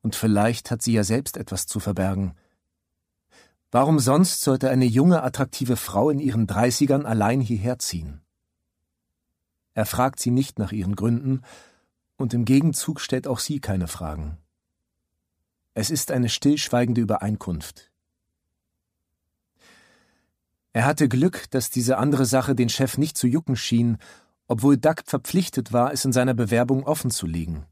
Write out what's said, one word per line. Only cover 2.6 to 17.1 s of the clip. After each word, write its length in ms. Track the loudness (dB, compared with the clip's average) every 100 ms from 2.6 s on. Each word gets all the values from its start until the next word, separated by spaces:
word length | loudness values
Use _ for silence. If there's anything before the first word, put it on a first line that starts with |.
| _ _ _ _ _ _ _ _ _ _ _
Warum 280 | 2 4 4
sonst 420 | 4 4 4 2
sollte 280 | 0 2 2
eine 160 | 4 4
junge, 380 | 4 6 4
attraktive 540 | 2 -4 -6 -4 -2 -2
Frau 320 | -2 0 2
in 100 | 2
ihren 280 | 0 0 0
Dreißigern 580 | 2 2 2 2 2 2
allein 360 | 2 2 2
hierher 380 | 0 -2 -2 -4
ziehen? 420 | -6 -6 -8 -14 _ _ _ _ _ _ _ _ _ _ _ _ _ _ _
Er 120 | -4 -2
fragt 360 | 0 0 0
sie 100 | 0
nicht 260 | 0 0 -4
nach 140 | -6
ihren 240 | -4 -4 -2
Gründen, 460 | 0 0 -2 -4 -6 -20 -20 _ _ _ _ _
und 180 | -2
im 120 | -2 4
Gegenzug 560 | 4 4 -2 -6 -6
stellt 260 | -4 -4 -2
auch 120 | -4
sie 200 | -4 -4
keine 280 | -2 -4 -4
Fragen. 500 | -6 -8 -8 -10 -12 _ _ _ _ _ _ _ _ _ _ _ _ _
Es 160 | -6 -4
ist 220 | -4 -2
eine 180 | 0 0
stillschweigende 720 | 0 2 2 0 0 2 0
Übereinkunft. 920 | 0